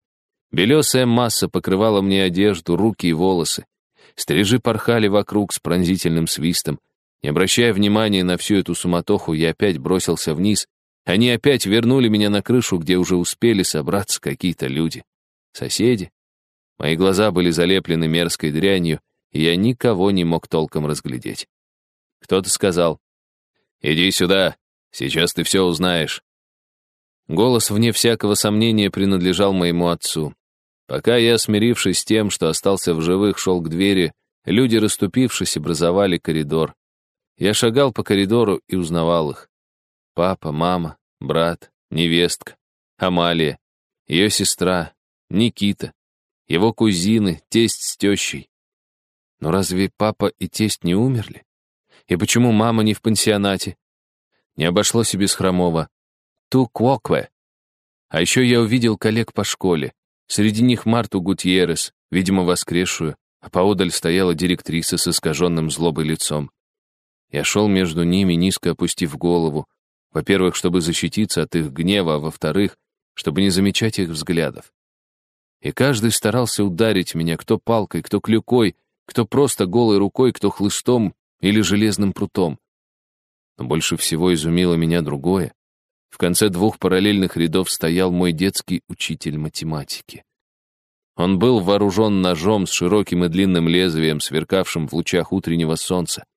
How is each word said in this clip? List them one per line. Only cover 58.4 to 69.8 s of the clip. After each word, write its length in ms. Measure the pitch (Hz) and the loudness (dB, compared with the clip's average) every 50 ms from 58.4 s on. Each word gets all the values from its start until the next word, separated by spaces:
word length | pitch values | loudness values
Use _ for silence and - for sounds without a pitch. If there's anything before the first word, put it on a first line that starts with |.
я 200 | 127 120 123 117 | 4 4 4 2
увидел 360 | 117 104 117 127 117 117 107 | 2 2 2 2 2 0 0
коллег 360 | - - 110 107 117 113 - - | 0 0 0 0 0 -2 -4 -4
по 100 | - 101 | -6 -4
школе. 500 | - - - - 92 87 78 67 64 - _ _ _ _ _ _ | -4 -4 -2 0 0 0 0 -2 -6 -10 _ _ _ _ _ _
Среди 360 | - - - 104 110 104 110 120 | -6 -2 0 2 2 2 2 2
них 220 | 127 120 - - | 2 2 2 0
Марту 340 | 113 113 120 110 - - 98 | 0 0 0 0 -2 -4 -4
Гутьеррес, 720 | 85 92 95 - - 92 92 92 87 82 82 - - - _ _ _ - | -2 -2 -2 -2 0 2 2 4 2 2 0 -4 -6 -8 _ _ _ -4
видимо, 320 | 82 92 95 92 98 92 90 | -2 0 0 2 2 2 2
воскресшую, 760 | 85 87 - - - 85 87 92 - - - 82 78 73 - _ _ _ _ | 2 0 -2 -2 -2 -2 0 0 -2 -4 -4 -6 -6 -8 -10 _ _ _ _
а 80 | - - | -12 -4
поодаль 420 | - 92 92 101 104 92 95 87 | 0 2 2 2 2 2 0 -2
стояла 420 | - - - 85 85 95 95 90 85 | -2 -2 -2 0 0 2 2 0 0
директриса 640 | 76 87 90 90 - - - 78 82 82 - 90 | 0 0 0 -2 -2 -4 -6 -4 -4 -4 -4 -2
с 100 | 85 - | -2 -2
искажённым 640 | 90 85 - - 82 76 71 90 87 85 82 80 80 | -2 -2 -2 -2 -2 -2 0 0 0 0 0 -2 -4
злобой 360 | 73 78 82 85 76 78 78 | -2 -2 -2 -2 0 -2 -2
лицом. 460 | 78 80 - - - 76 76 73 71 _ _ _ _ _ _ _ _ _ _ _ _ _ _ _ _ | -2 -4 -4 -4 -4 -6 -6 -8 -8 _ _ _ _ _ _ _ _ _ _ _ _ _ _ _ _
Я 120 | - 73 71 | -8 -6 -4
шёл 240 | - - 104 107 | -2 0 2 2
между 360 | 104 98 95 92 85 78 87 85 | 2 2 2 0 0 0 0 0
ними, 300 | 87 90 95 98 90 85 | 2 2 2 2 2 2
низко 380 | 85 90 95 92 - - 87 | 2 2 0 0 -2 -2 -4
опустив 460 | 80 - 90 82 - - 87 78 71 | -2 -2 -2 -4 -2 -2 -4 -6 -4
голову. 500 | - - 87 87 85 80 80 71 76 73 _ _ _ | -2 0 0 2 2 0 -2 -4 -6 -8 _ _ _